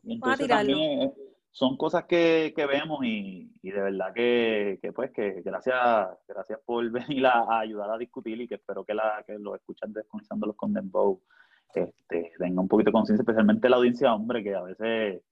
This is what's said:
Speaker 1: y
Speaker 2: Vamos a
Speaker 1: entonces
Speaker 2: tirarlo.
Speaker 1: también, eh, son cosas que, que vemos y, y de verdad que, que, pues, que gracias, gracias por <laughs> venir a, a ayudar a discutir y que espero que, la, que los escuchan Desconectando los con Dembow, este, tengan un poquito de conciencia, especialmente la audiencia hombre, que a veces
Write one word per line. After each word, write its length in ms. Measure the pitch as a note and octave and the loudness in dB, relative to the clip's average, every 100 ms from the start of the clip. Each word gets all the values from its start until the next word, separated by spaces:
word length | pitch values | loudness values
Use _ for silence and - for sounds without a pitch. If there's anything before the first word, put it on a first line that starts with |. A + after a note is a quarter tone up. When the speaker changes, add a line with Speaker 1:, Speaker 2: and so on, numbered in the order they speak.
Speaker 1:
y 160 | - A#3 | -10 -4
Speaker 2:
Vamos 100 | B3+ | -2
a 40 | |
Speaker 1:
entonces 140 | C4+ B3 | 0 2
Speaker 2:
tirarlo. 260 | A3 C4 | 2 4
Speaker 1:
también, 300 | D4 D#4 F#3+ | 2 0 0
eh, 120 | C4+ - - _ _ | -2 -4 -20 _ _
son 260 | - C3 C3+ | 0 0 2
cosas 280 | D#3 F3 - | 0 0 2
que, 480 | F3 E3 E3 D#3 - | 4 6 4 2 0
que 80 | C#3+ | 0
vemos 340 | C#3 D#3+ D3 | 0 -2 -2
y, 480 | B2 G#2+ G2 F#2 D#2+ _ | -2 -2 -6 -12 -18 _
y 80 | F#2 | -8
de 100 | G2+ | -4
verdad 320 | G2 F#2+ F#2+ | -2 -2 -4
que, 640 | G#2 A#2+ A#2+ A2+ G#2+ G2+ F#2+ | 0 2 4 2 0 -2 -4
que, 120 | F#2+ | -8
pues, 180 | - C3 | -6 -6
que 300 | - G#2 F#2+ | -4 -4 -4
gracias, 680 | F2 F#2 B2+ B2+ B2 A2 F#2 F2+ _ | -8 -4 -2 2 4 2 0 -8 _
gracias 320 | G2 F#2+ G#2+ | -14 -10 -12
por 260 | - A#2 A#2 | -4 -2 -2
<laughs> 260 | A#2+ B2 C3+ | -4 -4 2
venir 60 | C3 | 4
a, 140 | A#2+ | 4
a 200 | A2 A2+ | 2 0
ayudar 300 | A2 G#2 G2+ | -2 -6 -6
a 80 | A2+ | -6
discutir 420 | A#2+ - A2+ A2+ | -8 -10 -10 -8
y 80 | A#2+ | -8
que 60 | |
espero 280 | G2+ - G2 | -10 -10 -10
que, 120 | F#2+ | -6
la, 280 | G#2+ A2 G#2+ G#2+ | -2 -2 -4 -10
que 120 | G#2+ | -12
los 180 | G2+ G2 | -10 -12
escuchan 360 | - - G#2+ | -14 -12 -10
Desconectando 540 | G#2+ - G#2 - G#2+ G#2 | -10 -10 -14 -10 -6 -6
los 100 | G#2+ | -4
con 160 | G#2 | -4
Dembow, 480 | G2+ G2 F#2+ G2+ F#2+ _ _ _ _ _ | -4 -2 0 2 0 _ _ _ _ _
este, 580 | - F2 _ _ E2+ E2+ - | -6 -6 _ _ -6 -6 -6
tengan 220 | F2+ F2+ | -4 -2
un 80 | F#2+ | 2
poquito 200 | A2 G#2+ | 4 4
de 40 | |
conciencia, 300 | A2 G#2 G#2+ | 2 2 2
especialmente 460 | - A2 G#2+ A2 B2 | 2 4 4 4 4
la 80 | B2+ | 6
audiencia 380 | B2 A#2+ C3+ | 4 4 2
hombre, 280 | G#2+ A2 A#2+ | 2 -2 -4
que 120 | G2+ | -4
a 80 | F#2+ | -6
veces 600 | F2+ F#2 A2+ A2+ G#2+ F2 _ | -8 -6 -4 -2 -2 -4 _